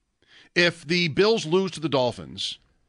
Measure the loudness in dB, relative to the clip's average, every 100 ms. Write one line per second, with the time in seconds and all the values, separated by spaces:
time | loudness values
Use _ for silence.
0 | _ _ _ -20 -6 0 2 0 -2 0
1 | 2 2 2 2 2 0 0 -4 -2 0
2 | 0 -4 -10 -10 -10 -10 _ _